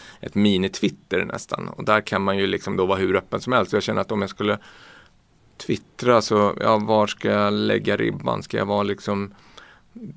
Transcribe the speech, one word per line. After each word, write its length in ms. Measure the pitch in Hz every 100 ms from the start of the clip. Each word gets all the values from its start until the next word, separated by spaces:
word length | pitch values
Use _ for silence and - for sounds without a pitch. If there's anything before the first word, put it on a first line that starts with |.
| - -
ett 140 | - 101
mini-Twitter 920 | 104 95 95 - 101 - - 92 90
nästan. 420 | - - - 50
Och 180 | - -
där 160 | 107
kan 200 | 104 98
man 160 | 98 98
ju 100 | 98
liksom 300 | 92 98 92
då 80 | 92
vara 140 | 95
hur 160 | 95 92
öppen 260 | - 110
som 120 | 120
helst. 200 | 127 98
Jag 100 | 107
känner 180 | 104 107
att 100 | 101
om 100 | 107
jag 80 | 98
skulle 280 | - 104 104 - - - - - _ _ _ _ -
twittra 640 | - 107 - - 123 117
så, 360 | - 104 101 -
ja, 180 | 110 110
var 300 | 107 110 107
ska 220 | - 107
jag 240 | 104 104
lägga 440 | 104 107 107 104 104
ribban? 460 | 113 98 123 107
Ska 140 | - 113
jag 80 | 98
vara 180 | 104
liksom 500 | 101 98 - 101 101 - - - - - _ 240 226